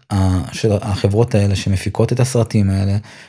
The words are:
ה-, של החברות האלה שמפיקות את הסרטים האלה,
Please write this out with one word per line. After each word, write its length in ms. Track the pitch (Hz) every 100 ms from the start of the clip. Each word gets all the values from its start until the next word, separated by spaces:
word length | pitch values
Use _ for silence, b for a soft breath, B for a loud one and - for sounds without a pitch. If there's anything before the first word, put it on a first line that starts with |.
| _
ה-, 420 | 101 95 92 71
של 180 | - 113 101
החברות 540 | 107 101 101 101 117
האלה 220 | 104 101 92
שמפיקות 560 | - 95 - - 113
את 80 | 127
הסרטים 500 | 127 120 113 110 98
האלה, 260 | 98 98 101 B B